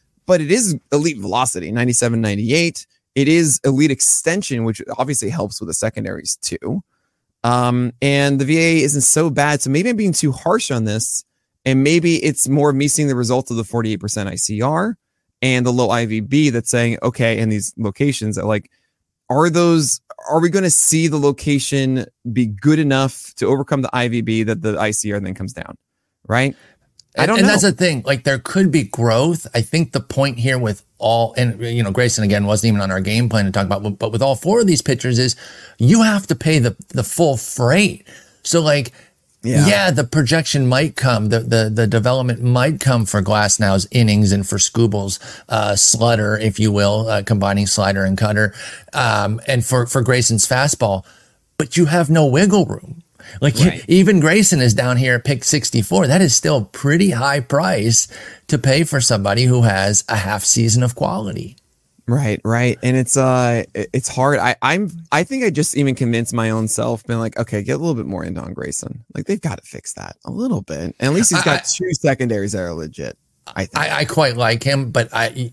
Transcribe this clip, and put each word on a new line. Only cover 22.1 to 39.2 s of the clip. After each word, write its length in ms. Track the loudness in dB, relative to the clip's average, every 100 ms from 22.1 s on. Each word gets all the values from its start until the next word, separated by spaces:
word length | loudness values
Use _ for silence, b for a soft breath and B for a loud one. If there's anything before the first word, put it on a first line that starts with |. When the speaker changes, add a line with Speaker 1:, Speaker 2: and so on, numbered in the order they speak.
| _ -6
Speaker 1:
be 120 | -2 -2
good 320 | 0 2 4
enough 540 | 2 2 0 -4 -14 -4
to 100 | 0
overcome 360 | 0 0 -2
the 60 | -2
I 140 | -2 -2
V 140 | -2
B 220 | -2 -2
that 180 | -2 -2
the 140 | -2 -2
I 120 | -2
C 220 | -4 -4
R 60 | -6
then 140 | -6 -8
comes 180 | -10
down, 240 | -12 -16 -18 _ _ _ _ -4
right? 280 | 0 0 b b b b _ _ -2
I 40 |
Speaker 2:
And, 60 | 0
Speaker 1:
don't 80 | 4
Speaker 2:
and 80 | 4
Speaker 1:
know. 40 |
Speaker 2:
that's 100 | 4
the 80 | 2
thing. 320 | 2 0 0 -2
Like, 180 | -2
there 160 | 0 -2
could 320 | -2 0 2
be 120 | 2
growth. 640 | 0 0 2 2 2 -2 -4
I 80 | -4
think 320 | -2 -2 -2
the 80 | -4
point 360 | -4 -2 -2 0
here 220 | -2 0
with 240 | -2 -4 _ -4
all, 360 | 0 0 0 0
and, 240 | -2 -2
you 200 | -4 -2
know, 80 | 0
Grayson, 320 | 2 2 2 0
again, 200 | 2 2
wasn't 240 | 2 2
even 120 | 0
on 100 | 0
our 80 | -2
game 300 | -2 0 0
plan 160 | 0 0
to 60 |
talk 140 | 0 -2
about, 180 | -2
but, 160 | -4 -4
but 120 | -4
with 100 | 0
all 140 | 0 0
four 240 | 0 2
of 80 | 2
these 140 | 2
pitchers 360 | 0 -2 0 0
is 180 | 0 -4 B B B B
you 240 | 4 6
have 260 | 4 2 -2
to 80 | -2
pay 240 | 2 2
the, 160 | 2 -2 -6
the 140 | -6
full 340 | -4 0 2 0
freight. 680 | -4 0 2 4 2 -2 B B B B
So, 160 | -2 0
like, 320 | 2 0 -2 b b b